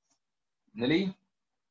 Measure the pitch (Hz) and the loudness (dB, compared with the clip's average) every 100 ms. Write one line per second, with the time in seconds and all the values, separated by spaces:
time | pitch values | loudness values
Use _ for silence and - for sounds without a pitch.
0 | _ _ _ _ _ _ _ 104 127 165 | _ _ _ _ _ _ _ -4 0 2
1 | 190 - _ _ _ _ _ | 0 -6 _ _ _ _ _